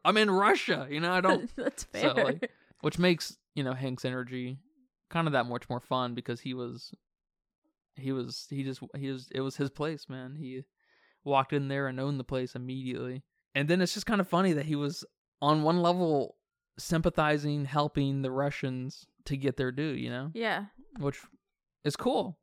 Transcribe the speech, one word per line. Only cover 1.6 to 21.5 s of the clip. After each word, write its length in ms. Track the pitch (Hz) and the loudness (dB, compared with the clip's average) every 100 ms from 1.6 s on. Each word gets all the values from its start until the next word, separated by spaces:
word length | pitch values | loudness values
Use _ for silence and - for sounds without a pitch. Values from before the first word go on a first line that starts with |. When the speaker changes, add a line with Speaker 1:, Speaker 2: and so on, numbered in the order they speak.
| 269 - - | -4 -4 -8
Speaker 1:
so, 200 | - 285 226 | -2 2 2
Speaker 2:
fair. 80 | 147 | 2
Speaker 1:
like, 260 | 165 - - _ _ | 0 -6 -10 _ _
which 160 | 151 160 | -4 4
makes, 400 | 180 165 - - _ | 4 4 0 -12 _
you 100 | - | -6
know, 100 | 135 | -4
Hank's 320 | 127 135 127 131 | -2 -4 -4 -4
energy 520 | 127 123 127 127 135 - _ _ _ _ | -4 -6 -8 -8 -10 -16 _ _ _ _
kinda 180 | 170 165 | -2 2
that 140 | 139 120 | 2 0
much 240 | 120 - | -4 -6
more 100 | 123 | -8
fun 340 | - 127 123 120 | -2 -2 -2 -4
because 240 | 120 120 | -6 -6
he 140 | 135 127 | -6 -8
was, 400 | 123 120 - - _ _ _ _ _ _ _ _ _ - | -8 -10 -16 -20 _ _ _ _ _ _ _ _ _ -10
he 160 | 131 | -4
was, 360 | 135 123 120 - | -4 -4 -8 -8
he 140 | 139 | -6
just, 180 | 135 131 - 139 | -6 -8 -12 -8
he 140 | 135 | -6
was, 180 | 131 127 | -8 -8
it 100 | 131 | -6
was 140 | 135 - | -4 -2
his 120 | 139 | -4
place, 400 | - 151 151 - | -2 -4 -4 -10
man. 260 | 131 127 147 | -12 -12 -12
He 280 | 135 127 135 _ _ _ _ _ | -10 -10 -12 _ _ _ _ _
walked 300 | 143 135 131 | 2 2 4
in 140 | 147 139 | 0 0
there 200 | 139 139 | -2 -2
and 120 | 127 | -2
owned 200 | 139 143 | -4 -4
the 40 | |
place 320 | 123 131 127 123 | -4 -4 -4 -6
immediately. 640 | 123 131 127 123 127 131 - _ _ 135 | -8 -8 -6 -6 -6 -8 -12 _ _ -2
And 120 | 147 | 2
then 140 | 175 | 4
it's 120 | 180 | 4
just 140 | 214 - | 0 0
kinda 160 | 214 | 0
funny 300 | 185 175 190 | 2 4 4
that 120 | 151 151 | 2 0
he 100 | 147 | 0
was, 300 | 143 - - _ _ _ | -2 -4 -10 _ _ _
on 200 | 143 156 | 4 4
one 200 | 151 175 | 4 4
level, 560 | 170 180 175 147 120 - _ _ _ - | 4 4 4 2 0 -6 _ _ _ -16
sympathizing, 880 | - 165 165 165 151 151 147 147 135 | -2 2 2 4 4 2 0 -2 0
helping 560 | 147 147 - 139 139 | 0 0 2 0 0
the 100 | 135 | -2
Russians 760 | 131 143 - 135 127 127 - - _ - | 0 -2 -2 -4 -4 -6 -10 -18 _ -6
to 120 | 147 | -2
get 200 | 135 127 | 0 0
their 140 | 127 | -2
due, 220 | 127 156 | -2 -2
you 160 | 127 123 | -2 -4
know? 220 | 123 139 | -6 -8
Speaker 2:
Yeah. 320 | 190 226 175 202 - - 254 | -4 -2 -2 -6 -14 -18 -6
Speaker 1:
Which 200 | 143 - - _ _ | -4 -4 -10 _ _